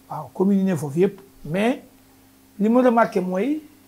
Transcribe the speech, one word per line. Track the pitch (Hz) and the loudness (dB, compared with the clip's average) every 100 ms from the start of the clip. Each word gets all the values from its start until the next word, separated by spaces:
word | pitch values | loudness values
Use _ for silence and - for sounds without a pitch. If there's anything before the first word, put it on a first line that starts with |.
| - | -14
Waaw, | 147 139 | -12 -12
commune | - 190 196 | -6 0 2
yi | 190 | 2
ne | 165 | -2
foofu | 143 143 | -4 0
yëpp. | 196 - - - 143 | -2 -2 -18 -18 -8
Mais | 180 220 277 - _ _ _ _ _ _ - | -2 -2 -2 -10 _ _ _ _ _ _ -4
li | 208 | 2
ma | 240 | 4
remarqué | 254 233 220 196 | 4 4 2 0
mooy, | 180 185 240 302 - _ | -2 -2 -2 -4 -8 _